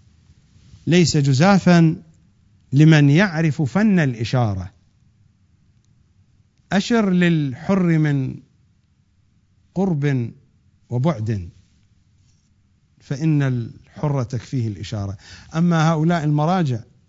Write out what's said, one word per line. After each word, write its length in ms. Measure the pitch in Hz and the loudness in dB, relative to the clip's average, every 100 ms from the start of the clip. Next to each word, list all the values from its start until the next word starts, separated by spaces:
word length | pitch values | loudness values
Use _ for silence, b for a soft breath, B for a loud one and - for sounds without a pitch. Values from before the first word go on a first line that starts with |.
| _ _ _ _ _ _ _ - - | _ _ _ _ _ _ _ -12 0
"ليس 300 | 175 160 156 | 2 4 2
جزافاً 840 | 139 131 180 196 180 175 160 170 - _ _ _ _ _ _ | 2 2 4 4 4 4 4 0 -10 _ _ _ _ _ _
لمن 360 | 135 156 156 143 | 4 6 6 6
يعرف 520 | 147 202 156 165 139 | 4 2 0 -4 -2
فن 380 | 143 190 220 185 | -4 0 0 2
الإشارة". 760 | 143 120 117 127 117 95 92 _ _ _ _ _ _ _ _ _ _ _ _ _ _ _ _ _ _ _ - | 0 -4 -4 -2 -2 -4 -10 _ _ _ _ _ _ _ _ _ _ _ _ _ _ _ _ _ _ _ -6
أشر 380 | 190 - 233 202 | -4 0 0 0
للحر 880 | 180 175 165 143 123 160 196 180 160 | 2 2 2 -2 -6 -2 0 2 2
من 420 | 151 143 131 127 - _ _ _ _ _ _ _ _ _ _ _ _ - | 0 -2 -4 -10 -18 _ _ _ _ _ _ _ _ _ _ _ _ -6
قرب 560 | 190 151 143 131 117 - _ _ _ _ - | -4 -2 -2 -2 -4 -10 _ _ _ _ -10
وبعد، 600 | 120 147 135 110 107 85 - _ _ _ _ _ _ _ _ _ _ _ _ _ _ | -4 -2 -4 -4 -8 -10 -18 _ _ _ _ _ _ _ _ _ _ _ _ _ _
فإن 440 | - 135 160 147 | -12 -6 -2 0
الحر 800 | 139 123 113 - - - 151 143 | 0 -4 -6 -14 -20 -8 -6 -4
تكفيه 440 | 120 123 - 135 113 | -6 -8 -8 -6 -6
الإشارة. 500 | 98 104 107 98 98 B B B 160 | -8 -10 -8 -8 -10 B B B -4
أما 340 | 175 165 156 | 0 2 0
هؤلاء 340 | 165 160 175 | 0 0 -2
المراجع 600 | 151 151 151 185 156 117 - _ | -2 -2 0 0 -2 -4 -10 _